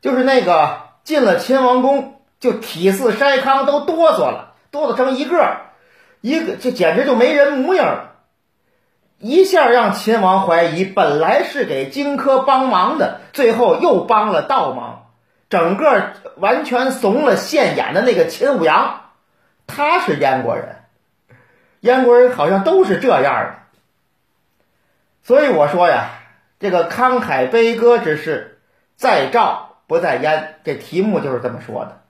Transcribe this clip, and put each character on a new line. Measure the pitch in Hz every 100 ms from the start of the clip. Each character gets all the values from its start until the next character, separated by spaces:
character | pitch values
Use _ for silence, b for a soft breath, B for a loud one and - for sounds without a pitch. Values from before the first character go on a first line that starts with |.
就 | 262 254
是 |
那 | 254 262
个 | 180 165 147 - - _
进 | - 294
了 | 233 175
秦 | - 262
王 | 254 254
宫 | 262 277 262 - _ _
就 | 254
体 | 208 - 160 185
似 | 196 254
筛 | - 277 262
糠、 | 269 269 277
都 | 285
哆 | 285 320 330
嗦 | 196 143
了、 | - - _ _
哆 | 285 294
嗦 | 226
成 | 262 262
一 | 277
个 | 339
儿， | - - - b b b b b
一 | 226 320
个， | 330 -
这 | 254
简 | - - 185
直 | 277
就 | 240
没 | 254
人 | 294 285
模 | 285 277 370
样 | 202
了。 | 123 - _ _ _ _ _ _ _ _ _ _ _
一 | 214 302 381
下 | 359 262
让 | 240 214
秦 | 190 214 226
王 | 185 190 175
怀 | 170
疑， | 170 156
本 | 190 - 160 147
来 | 165 262
是 | 359 285 226
给 | 135 135
荆 | 269 285 285
轲 | 277 262
帮 | 262 262 262
忙 | 196 185 302
的， | - - -
最 | - 240
后 | 226 233 165
又 | 349 202
帮 | - 220 214
了 | 170
倒 | 147 262 156
忙， | 123 117 117 _ _ _ _ _
整 | 185 165 196
个 | 302 226 - - - -
完 | 196 254 294
全 | 240 262
怂 | - 208 233
了 | 294 190
现 | - 302 202 151
眼 | -
的 | 160
那 | 247 185
个 | 160
秦 | - 269 254
舞 | 160
阳， | 160 135 - - _ _ _ _ _ -
他 | - 294 359
是 | 359 143
燕 | 143 131
国 | 117 -
人。 | - - _ _ _ _ _ b b b b b
燕 | 233 262
国 | 247 240
人 | 247 247
好 | 151
像 | 196
都 | 196 381
是 | 370 180
这 | 262
样 | 165
的。 | 139 120 101 - _ _ _ _ _ _ _ _ _ _ _ _ _ _ _ _
所 | - 254
以 | 294
我 | 175 147
说 | 180 175
呀， | 131 - - - _ _ _
这 | 196
个 | 175 170
慷 | - 254 247
慨 | - 135 131
悲 | 233 233 233
歌 | 240 240
之 | 170 151
士， | 160 143 - _ _ _ _ _
在 | 262 185 135
赵 | 233 214 - - _ _
不 | 160
在 | 170 123
燕， | 151 156 156 -
这 | - 139
题 | - 165
目 | 214 175
就 | 139
是 | 123
这 | 123
么 | -
说 | - 120 113
的。 | -